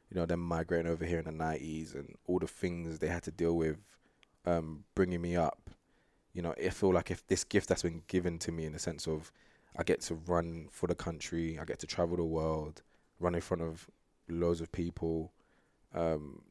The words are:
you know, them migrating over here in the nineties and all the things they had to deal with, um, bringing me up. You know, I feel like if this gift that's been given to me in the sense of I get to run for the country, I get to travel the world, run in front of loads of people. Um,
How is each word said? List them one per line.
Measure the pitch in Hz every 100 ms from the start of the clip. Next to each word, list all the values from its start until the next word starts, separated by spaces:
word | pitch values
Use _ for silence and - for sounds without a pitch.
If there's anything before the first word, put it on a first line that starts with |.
| -
you | 90
know, | 85
them | 85
migrating | 85 82 82 85 82
over | 82
here | 85 85
in | 80
the |
nineties | 78 80 78 78 78 78
and | 71 71 - -
all | 90
the | 82
things | - 92 85 82 80
they | 80
had | 87
to | -
deal | 80 85 85
with, | 80 78 - - _ _ _ _
um, | - 85 80 76 -
bringing | - 90 87
me | 85 87
up. | 78 - - - _ _ _ _ _
You | -
know, | 85 71
I | 92
feel | - 98
like | 90 -
if | 90 -
this | 95
gift | - 101 -
that's | 92
been | 87 82 -
given | 92 87 82
to | -
me | 82 78
in |
the | 78
sense | - 78 -
of | 78 82 - _ _ _ -
I |
get | 85 -
to | -
run | 82 85 87 85 82 78
for | - 87
the |
country, | 87 - 82 - - 82 80
I |
get | - 71
to | -
travel | - 87 87
the |
world, | 82 80 80 78 76 - - _ _ -
run | 87
in | 87
front | - 87
of | 82 82 - - _ _ -
loads | 85 85 82
of | 82
people. | - 85 - 82 82 82 _ _ _ _ _ _
Um, | - 82 80 73 - -